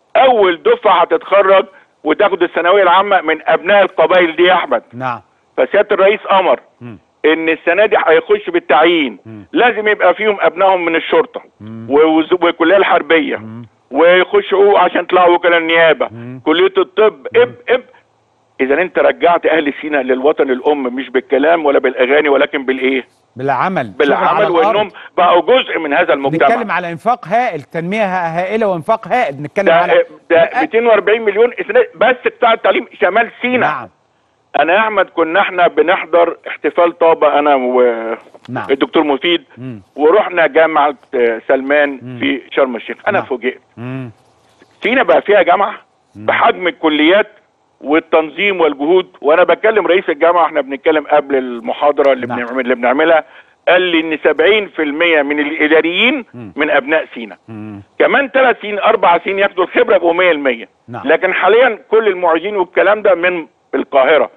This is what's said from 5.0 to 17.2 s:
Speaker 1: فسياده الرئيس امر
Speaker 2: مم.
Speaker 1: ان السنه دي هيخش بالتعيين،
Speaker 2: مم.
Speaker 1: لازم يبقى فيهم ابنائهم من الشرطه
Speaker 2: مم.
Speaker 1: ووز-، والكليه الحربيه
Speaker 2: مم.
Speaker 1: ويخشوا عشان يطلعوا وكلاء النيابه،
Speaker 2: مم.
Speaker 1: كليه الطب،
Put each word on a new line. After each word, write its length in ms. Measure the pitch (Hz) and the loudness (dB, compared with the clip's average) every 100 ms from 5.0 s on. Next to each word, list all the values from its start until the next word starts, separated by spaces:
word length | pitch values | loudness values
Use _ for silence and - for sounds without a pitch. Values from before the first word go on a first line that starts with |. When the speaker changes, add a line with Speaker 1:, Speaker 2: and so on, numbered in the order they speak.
| 127 117 - _ _ - | -8 -8 -12 _ _ -4
Speaker 1:
فسياده 380 | 131 196 208 | 0 0 0
الرئيس 260 | 185 196 214 - | 2 2 0 0
امر 300 | 196 170 127 - _ | 0 2 -2 -4 _
Speaker 2:
مم. 180 | 123 101 _ _ | -20 -20 _ _
Speaker 1:
ان 240 | 151 156 165 | 0 0 0
السنه 380 | 156 - 175 214 | -2 -2 0 2
دي 100 | 202 160 | 2 2
هيخش 440 | 160 165 208 196 | 2 2 -2 0
بالتعيين، 680 | 170 - 160 170 170 135 101 110 | -4 0 2 4 2 -2 -8 -16
Speaker 2:
مم. 200 | 107 98 | -20 -8
Speaker 1:
لازم 360 | 147 240 208 214 | -2 0 0 -2
يبقى 260 | 202 185 | 0 0
فيهم 220 | 180 214 196 | 0 -2 0
ابنائهم 440 | 160 160 190 190 | -2 0 0 2
من 120 | 170 165 | 0 -4
الشرطه 460 | - 165 151 - - _ | 0 0 0 -6 -16 _
Speaker 2:
مم. 260 | 107 113 117 | -18 -16 -2
Speaker 1:
ووز-، 520 | 143 160 160 160 180 | 2 4 2 0 0
والكليه 340 | 170 165 165 190 | 0 0 2 2
الحربيه 600 | 190 180 147 165 139 110 | 2 0 0 0 0 -6
Speaker 2:
مم. 300 | 110 113 117 _ _ | -10 -16 -18 _ _
Speaker 1:
ويخشوا 880 | 135 170 180 180 202 196 190 202 - | 2 4 4 2 0 0 2 4 4
عشان 220 | 247 - | 2 -2
يطلعوا 340 | 175 180 175 | 0 2 4
وكلاء 240 | 175 175 170 | 4 2 0
النيابه، 500 | 165 165 165 135 120 | 2 2 4 2 -2
Speaker 2:
مم. 300 | 117 120 131 | -8 -16 -8
Speaker 1:
كليه 280 | 156 165 185 190 | -2 0 2 0
الطب، 360 | 180 - 214 151 | -2 0 0 0